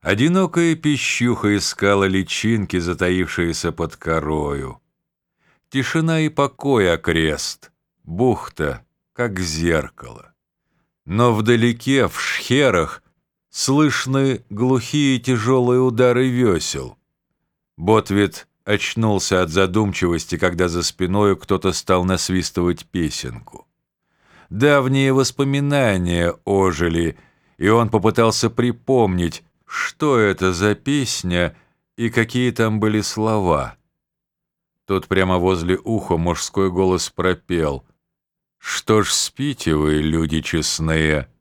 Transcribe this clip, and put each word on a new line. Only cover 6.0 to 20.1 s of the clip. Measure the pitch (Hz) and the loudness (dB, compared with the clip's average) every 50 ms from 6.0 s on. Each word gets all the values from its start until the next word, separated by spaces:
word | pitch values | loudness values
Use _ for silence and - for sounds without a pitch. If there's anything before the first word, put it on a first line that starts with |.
| 160 160 165 160 | 0 2 0 0
и | 156 151 | 0 0
покой | 156 - 143 139 - - - 139 139 117 98 90 | 0 0 -2 -2 -2 -6 -2 0 2 4 4 4
окрест — | 85 82 - - 82 82 80 78 73 71 - - - - - - _ _ _ _ _ _ _ | 2 0 0 -2 0 2 0 0 -2 -4 -6 -10 -10 -12 -18 -20 _ _ _ _ _ _ _
бухта, | - 82 90 120 127 110 - - - - - 78 73 67 60 _ _ _ _ _ _ _ | -12 -4 0 0 0 0 -2 -4 -14 -8 -6 -6 -6 -6 -8 _ _ _ _ _ _ _
как | - 123 120 98 92 | -6 -6 -4 -4 -4
зеркало. | 92 85 78 80 82 85 82 78 67 62 _ _ - 58 57 - - _ _ _ _ _ _ _ _ _ _ _ _ _ _ _ _ | -4 -4 -4 -2 0 0 0 0 -2 -4 _ _ -20 -20 -20 -20 -20 _ _ _ _ _ _ _ _ _ _ _ _ _ _ _ _
Но | - 90 107 120 123 113 | -6 0 2 4 4 4
вдалеке, | 107 107 110 120 117 113 120 117 117 117 131 135 135 120 85 | 2 2 2 4 4 4 2 0 -2 -2 0 2 2 2 0
в | - - | -2 -6
шхерах, | - - - - - - 123 135 147 131 101 87 80 76 - - _ _ _ _ _ _ _ _ _ _ | -6 -6 -6 -6 -2 0 2 2 4 4 4 2 0 0 -4 -14 _ _ _ _ _ _ _ _ _ _
слышны | _ - - - 135 147 151 147 123 - - 131 131 135 135 135 127 110 - _ | _ -6 -2 0 2 2 2 2 0 -2 -4 -2 0 0 0 0 0 -4 -6 _
глухие | 104 101 120 127 131 127 117 - - 151 147 139 131 123 | -4 -2 0 2 2 0 0 -2 -2 0 2 2 0 0
тяжелые | 120 131 127 117 104 120 131 131 123 123 123 127 | 0 -2 -2 0 2 2 2 2 2 2 2 2
удары | 127 127 117 110 127 123 123 123 131 131 | 2 0 2 4 4 4 4 2 0 0
весел. | 123 123 127 113 92 82 - - - 69 65 64 - _ _ _ _ _ _ _ _ _ _ _ _ _ _ _ _ | 0 2 2 2 2 0 -2 -4 -8 -8 -10 -12 -16 _ _ _ _ _ _ _ _ _ _ _ _ _ _ _ _
Ботвид | - 82 92 110 110 - - 98 101 104 92 - - - _ _ _ _ | -6 0 2 2 2 2 2 2 2 2 0 -2 -10 -20 _ _ _ _
очнулся | - 104 101 - - - 113 113 107 104 95 - - 98 90 92 | -4 -2 -2 -2 -4 -4 -2 0 0 0 0 0 0 0 0 0
от | 85 | 0
задумчивости, | 78 95 95 92 90 110 110 101 90 - 92 87 | 2 0 0 2 2 0 0 0 -2 -2 0 0